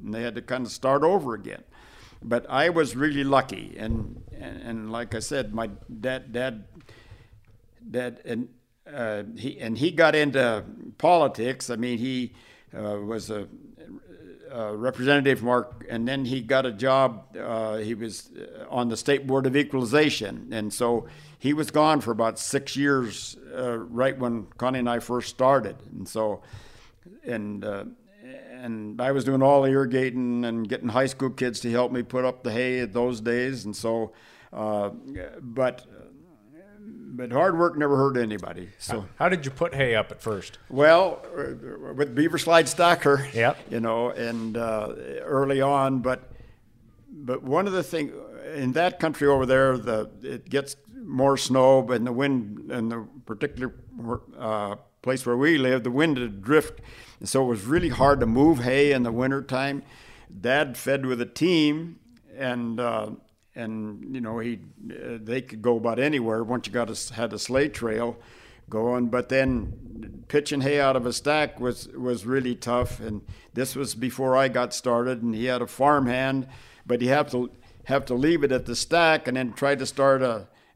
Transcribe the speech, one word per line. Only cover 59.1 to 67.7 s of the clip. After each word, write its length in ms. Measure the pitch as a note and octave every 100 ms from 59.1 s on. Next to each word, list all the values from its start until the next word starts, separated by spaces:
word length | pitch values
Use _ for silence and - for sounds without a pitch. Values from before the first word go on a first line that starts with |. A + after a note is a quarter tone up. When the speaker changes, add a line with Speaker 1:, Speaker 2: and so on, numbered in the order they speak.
Speaker 1:
wintertime. 720 | A2+ C3 C#3 C3+ B2+ C#3 C#3 - - - - - G2
Dad 380 | A2+ C#3+ C#3+ A#2
fed 260 | C#3+ C#3
with 160 | C3 A#2+
a 60 | A#2+
team, 720 | - E3+ E3+ D3 D#3 E3+ E3 _ - _
and, 460 | B2+ C3 B2 A#2 A2+
uh, 300 | A#2+ A2+ G#2+ - _ _ _
and, 600 | - A2+ A2 G#2+ G2+ -
you 80 | C3
know, 160 | A2+ A2+
he, 220 | A#2+ G#2+ - - -
uh, 280 | - B2 A#2
they 220 | A2 C3
could 180 | - A2
go 160 | A#2+ A#2
about 220 | A#2 A2+
anywhere 440 | D3 C#3+ A2+ A2
once 240 | A2+ B2 G2
you 60 |
got 160 | A#2+ A2+
a, 240 | A#2 -
had 220 | A2+ A2+
a 40 | G2+
sleigh 300 | - C3
trail 480 | D3+